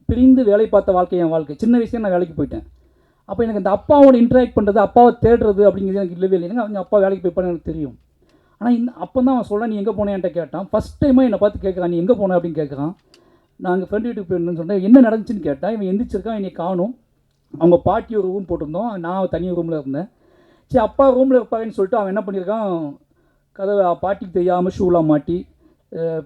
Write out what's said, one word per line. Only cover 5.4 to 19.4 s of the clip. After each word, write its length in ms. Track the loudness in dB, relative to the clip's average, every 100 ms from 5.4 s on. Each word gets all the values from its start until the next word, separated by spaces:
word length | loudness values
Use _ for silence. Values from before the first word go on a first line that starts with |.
| 2 4 2
அப்படிங்கிறது 320 | 2 -4 -4
எனக்கு 120 | -4
இல்லவே 220 | -4 -2 -2
இல்லை. 140 | -2
ஏன்னா 100 | -6
அவங்க 200 | -6 -8
அப்பா 200 | -2 2
வேலைக்கு 300 | 2 0 -4
போய்ப்பான்னு 160 | -4 -4
எனக்கு 260 | -6 -8
தெரியும். 260 | -8 -10 -12 _ _ _ _ _ _
ஆனா 140 | -2
இந்த, 200 | 0 -2
அப்போ 320 | -6 -6 0
தான் 120 | 0 0
அவன் 140 | -2
சொல்றான், 180 | -4 -4
"நீ 80 | -4
எங்க 160 | -4
போனேன்ட்ட?" 380 | -4 -4 -4 -4
கேட்டான். 380 | -6 -8 -10 -4
ஃபர்ஸ்ட் 340 | -4 -4 -2 2
டைமா 180 | 4
என்னை 140 | 4 2
பார்த்து 320 | 0 0 -6
கேட்குறான், 180 | -4 -2
"நீ 100 | -2
எங்க 160 | 0
போன?" 240 | 0 2 0
அப்படின்னு 220 | -2 -6
கேட்குறான். 320 | -8 -6 -8 -8 _ _ _ _ _ _
நான் 180 | -4
அங்க 120 | -2 -2
ஃப்ரெண்டு 160 | -4
வீட்டுக்கு 340 | -4 -8 -6 -4
போயிருந்தேன்னு 200 | -4 -4
சொன்னேன். 260 | -4 -2
என்ன 200 | 6 6
நடந்துச்சுன்னு 380 | 6 2 -4 -6
கேட்டா, 300 | -6 -4 -6
இவன் 160 | -6 -4
எந்திரிச்சிருக்கான், 500 | -4 -4 -8 -8 -8
என்னை 160 | -10
காணோம். 440 | -8 -6 -4 -4 -6 _ _ _ _ _ 0
அவங்க 200 | 4 4
பாட்டி 380 | 2 -2 -2 -4
ஒரு 120 | -4
ரூம் 180 | -6 -6
போட்டிருந்தோம், 520 | -8 -6 -6 -6 -8
நான் 320 | -6 -4 -4
தனி 220 | -4